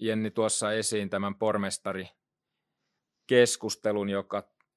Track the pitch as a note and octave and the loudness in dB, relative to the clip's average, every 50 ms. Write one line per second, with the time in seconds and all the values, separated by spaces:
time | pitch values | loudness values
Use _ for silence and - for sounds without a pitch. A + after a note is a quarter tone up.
0 | A2 A2 A2 G#2+ A2 G#2+ - A#2 A2 G#2+ - - A2 G#2 G#2+ A2 G#2+ - A2+ G#2 | -4 -2 -2 -2 -2 -2 0 0 0 0 0 -2 -2 -2 -2 -2 -2 -2 -2 -2
1 | G2+ F#2 G2+ G2 G2+ G2+ G2 - A2 A2 G#2 G#2 G2+ G2 - - - G2+ F#2+ F#2+ | -2 -2 -2 -2 -2 -4 -4 -2 0 0 0 0 -2 -4 -4 -6 -6 -6 -6 -6
2 | F#2 - - _ _ _ _ _ _ _ _ _ _ _ _ _ _ _ _ _ | -8 -12 -16 _ _ _ _ _ _ _ _ _ _ _ _ _ _ _ _ _
3 | _ _ _ _ _ - B2+ B2 B2 A#2 - - - G#2+ - - - G#2+ G#2 G#2 | _ _ _ _ _ 4 6 6 6 6 4 -2 -6 -6 -6 -4 -4 -2 -2 -2
4 | G2+ G2+ G2 G2 F#2+ - - G2+ - _ _ _ _ _ _ | -2 -2 -2 -4 -4 -4 -6 -6 -8 _ _ _ _ _ _